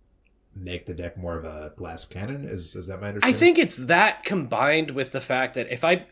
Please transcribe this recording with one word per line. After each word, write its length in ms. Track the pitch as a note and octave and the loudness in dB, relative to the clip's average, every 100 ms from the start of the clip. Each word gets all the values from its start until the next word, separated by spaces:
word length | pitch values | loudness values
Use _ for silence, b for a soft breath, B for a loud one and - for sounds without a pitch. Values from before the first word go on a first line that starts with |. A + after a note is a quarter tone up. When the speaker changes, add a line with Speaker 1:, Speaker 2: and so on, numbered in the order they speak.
| _ _ _ _ _ | _ _ _ _ _
Speaker 1:
make 320 | G2 F2+ F2+ - | -14 -10 -10 -8
the 80 | |
deck 220 | F2 F2 - | -8 -8 -6
more 200 | F2 E2 | -6 -6
of 80 | |
a 280 | D#2+ D2+ D2+ - | -8 -12 -14 -12
glass 280 | E2+ D#2+ | -10 -8
cannon? 400 | - F#2 G#2+ C#3+ | -8 -8 -8 -8
Is, 300 | - F#2+ E2+ | -8 -8 -6
is 120 | - F2 | -8 -8
that 120 | F#2 | -8
my 60 | G#3 | -6
Speaker 2:
I 20 | |
Speaker 1:
understanding? 280 | G#3 B3+ - | 0 2 6
Speaker 2:
think 200 | F4 E4+ | 6 6
it's 180 | A#3+ - | 4 2
that 460 | B2+ E3+ G#3+ - | 2 4 4 2
combined 640 | - G3 B2 G#2+ C#3 D#3 D3+ | -2 -2 0 2 4 2 0
with 200 | C3+ C3 | -4 -4
the 80 | C3+ | -4
fact 340 | - B2+ B2+ | 0 0 0
that 160 | B2+ A#2 | -4 -6
if 120 | B2 | 0
I, 220 | E3 F3+ - | 2 2 4